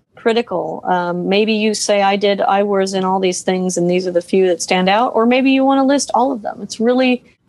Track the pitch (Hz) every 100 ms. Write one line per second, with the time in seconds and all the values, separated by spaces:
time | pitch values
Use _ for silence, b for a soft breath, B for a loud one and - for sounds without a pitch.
0 | _ - 233 226 233 175 160 165 185 180
1 | 175 175 180 202 220 220 214 208 - 202
2 | 196 202 202 196 - 196 208 196 190 190
3 | 185 190 190 180 - 185 185 180 175 180
4 | 185 170 - 190 185 170 - 185 185 208
5 | 254 - 233 254 262 269 269 269 269 277
6 | - 220 262 247 208 - 202 - 226 254
7 | 254 247 b b